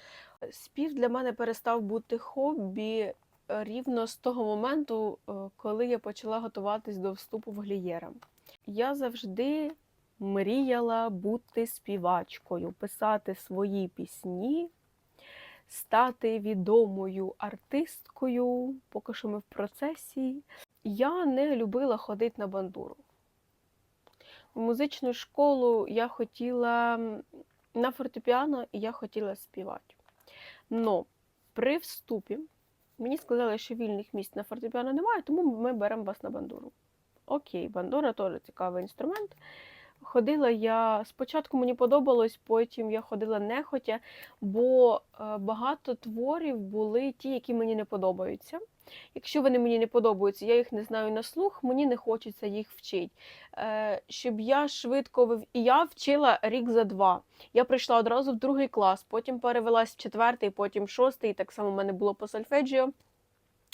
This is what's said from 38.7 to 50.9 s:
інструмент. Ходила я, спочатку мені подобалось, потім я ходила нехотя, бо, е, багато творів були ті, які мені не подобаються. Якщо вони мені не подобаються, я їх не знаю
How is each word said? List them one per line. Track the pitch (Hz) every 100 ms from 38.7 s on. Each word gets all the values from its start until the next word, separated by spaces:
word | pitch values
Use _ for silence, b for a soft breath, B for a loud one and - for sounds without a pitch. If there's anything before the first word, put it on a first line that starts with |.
| 180
інструмент. | 190 - 269 403 415 - B B B B B B
Ходила | - 247 226 302 254
я, | 226 220 226 226 214 226
спочатку | - 254 311 - 262
мені | 247
подобалось, | 247 247 285 269 240 226 -
потім | - 226 233 - 220
я | 220
ходила | - 208 220 214
нехотя, | 202 262 294 262 233 226 B B B B
бо, | 202 214 247 254 240 214
е, | - - 214 214
багато | 196 220 254 302 - 240
творів | 226 220 262 330 311 240
були | 190 208 214 233 269
ті, | - 269
які | 247 -
мені | 233 226 214
не | 208
подобаються. | 202 185 185 185 208 - 339 453 _ B B B -
Якщо | - 302
вони | 262 247
мені | 240 226
не | 226
подобаються, | 240 220 190 202 196 208
я | 240
їх | 240
не | 208
знаю | 220